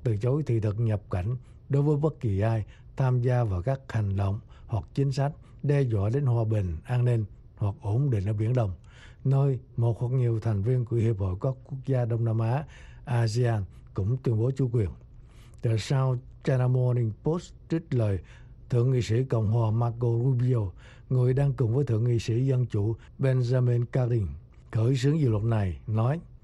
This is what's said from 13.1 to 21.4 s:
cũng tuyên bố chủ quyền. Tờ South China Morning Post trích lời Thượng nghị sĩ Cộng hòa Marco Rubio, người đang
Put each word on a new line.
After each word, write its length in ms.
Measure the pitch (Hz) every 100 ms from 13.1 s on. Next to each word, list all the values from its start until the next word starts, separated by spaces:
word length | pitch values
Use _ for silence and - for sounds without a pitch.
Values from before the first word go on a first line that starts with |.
| 120 117 117 120 110 95 - -
cũng 240 | - 98 127
tuyên 140 | 135 107
bố 140 | 123
chủ 180 | 135 127
quyền. 160 | 120 87 - - - - - - -
Tờ 160 | 117 113
South 420 | - 139 131 123 - -
China 240 | - 127 127
Morning 440 | 127 123 120 110 -
Post 300 | 151 175 - - -
trích 240 | 165 -
lời 260 | 123 104 92 - - - - -
Thượng 220 | 123 127
nghị 100 | 127
sĩ 220 | - 113
Cộng 240 | 131 117 107
hòa 240 | 117 110
Marco 360 | 110 120 117 120
Rubio, 640 | 117 135 123 123 120 98 - - - -
người 240 | 127 123
đang 200 | 131